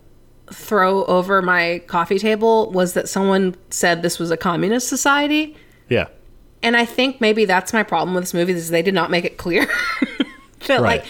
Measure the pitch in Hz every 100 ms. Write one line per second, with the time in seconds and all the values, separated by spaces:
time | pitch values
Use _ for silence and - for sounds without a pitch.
0 | - - - - - - - 208 185 196
1 | - 180 180 196 185 180 170 170 - 175
2 | 170 196 214 220 226 226 214 185 180 185
3 | - 196 190 196 185 180 - - 180 170
4 | 175 - 170 165 190 165 175 240 247 262
5 | 285 285 294 302 311 - - _ - 117
6 | 85 - - - - - 233 240 233 -
7 | 262 262 214 214 208 185 - 226 208 175
8 | 156 180 180 175 175 175 165 165 180 190
9 | 165 175 180 - 185 170 - - 1077 -
10 | - - - - - - - 254 - -